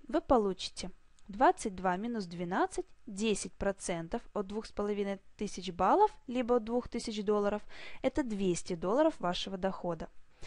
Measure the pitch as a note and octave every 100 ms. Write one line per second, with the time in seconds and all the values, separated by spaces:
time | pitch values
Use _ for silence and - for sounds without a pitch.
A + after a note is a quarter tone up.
0 | - D4 - C4 G3+ F#3 - - F3+ -
1 | - - - G3+ D4 F4+ A3+ F#3 F#3 F3+
2 | A#3 A3+ F3 E3+ F3 G3+ F#4 - - -
3 | - G3 A3 G3 - - G3 G3 - E3+
4 | E3 A#3 - - G3 G#3 - - G#3 G3+
5 | G3 G3 - - G#3 - F#3 F3 F#3+ D#4+
6 | G#4+ - - A#3+ A#3 B3 G#3+ B3 - A#3
7 | A#3+ G#3+ G3+ G#3 G3+ G#3 - - - -
8 | C4 D4+ B3+ G3+ G3 E3+ - F3 F3+ B3
9 | D#4+ - F3 F3+ - F#3+ F#3+ F#3 F3 E3
10 | E3+ - - -